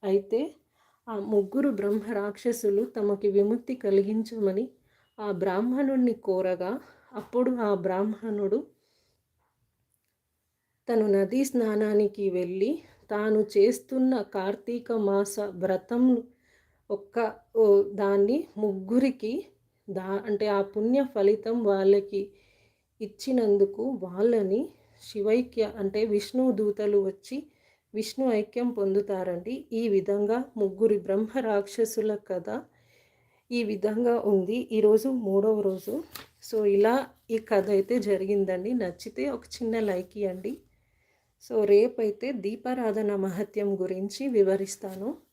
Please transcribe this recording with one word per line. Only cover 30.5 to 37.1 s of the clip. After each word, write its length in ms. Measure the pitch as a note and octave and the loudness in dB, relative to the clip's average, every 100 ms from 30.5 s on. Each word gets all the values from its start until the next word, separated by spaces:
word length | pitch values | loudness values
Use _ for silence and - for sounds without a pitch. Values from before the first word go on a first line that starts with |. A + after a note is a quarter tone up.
| - | -2
ముగ్గురి 420 | G3 F#3+ A3 G#3 | -2 2 2 2
బ్రహ్మ 420 | F3+ G3 A3 C4+ | 0 -2 0 -4
రాక్షసుల 760 | A3+ G#3 G3+ - A3+ - G#3+ | 0 -2 -2 -2 -2 0 -2
కథ 340 | G#3 - F#3 F3 A3+ E4 _ _ _ _ _ _ _ _ | -4 -6 -8 -6 -10 -10 _ _ _ _ _ _ _ _
ఈ 100 | A#3+ | -4
విధంగా 500 | A3 G#3 G#3 G#3+ A#3+ A#3 | -4 -2 -2 0 0 2
ఉంది. 360 | - G3 F3+ A#3 - | 2 2 2 -4 -2
ఈరోజు 360 | A3 G#3 G#3+ A#3+ C4 | 2 6 6 4 -2
మూడవ 420 | G#3 G3 G#3 G#3+ | 0 2 2 2
రోజు. 340 | G3+ F#3+ G#3 B3 E4+ - - _ | 0 -4 -6 -8 -8 -16 -20 _
So, 160 | - A3 | -6 0
ఇలా 300 | G#3 G3 G#3 B3 C4 | 2 4 4 4 -2